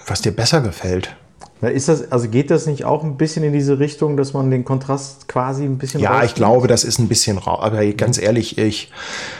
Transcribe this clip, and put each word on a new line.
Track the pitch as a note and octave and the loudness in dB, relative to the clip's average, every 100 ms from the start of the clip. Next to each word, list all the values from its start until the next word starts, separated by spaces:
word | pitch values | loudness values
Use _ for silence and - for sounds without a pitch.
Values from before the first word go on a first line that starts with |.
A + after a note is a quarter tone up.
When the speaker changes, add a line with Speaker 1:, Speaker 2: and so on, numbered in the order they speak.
| - | -8
Speaker 1:
was | G2 | -2
dir | A2+ G#2+ | -2 0
besser | A2+ E3 | 2 2
gefällt. | A2 - F#2 F2+ - - - _ - - | 0 -4 -2 -2 -4 -14 -20 _ -20 -6
Speaker 2:
Na, | A#2 | -2
ist | C3+ C3+ | 0 2
das, | D3+ - | 0 2
also | B2 A#2 | -2 2
geht | A#2 D3 | 0 2
das | D#3+ D#3 | 2 2
nicht | C#3 | -4
auch | - D3 D#3 | 0 0 -2
ein | C3+ | -2
bisschen | D#3+ D#3+ D3+ | -2 0 0
in | |
diese | D3 C#3 C3+ | 2 2 2
Richtung, | D3 - D3+ C#3+ | 0 0 -2 0
dass | C3+ | -2
man | C#3 C3 | 0 0
den | C3 B2 | 0 0
Kontrast | C3+ C3+ C#3 C3+ - - | -4 -2 -4 -6 -18 -6
quasi | C3 B2+ C3+ | -2 -2 -2
ein | C#3+ C3 | -4 -4
bisschen | C3+ - | -4 -2
Speaker 1:
Ja, | G2+ | 2
ich | A2 | 2
Speaker 2:
rausnimmt? | A#2+ - | 2 2
Speaker 1:
glaube, | G#2+ B2 B2 | 4 6 4
das | A#2 | 2
ist | - A2+ | 2 0
ein | A2 | 2
bisschen | A2+ - F#2+ | 2 0 -2
rau-, | - F2 | -2 -2
aber | A2 G#2+ G#2 | -2 0 0
ganz | G#2 A2+ - | 2 0 2
ehrlich, | G2+ A#2 A2 - | 2 2 0 0
ich, | G#2+ G#2 - - - - - - | 0 0 -8 -14 -12 -10 -12 -14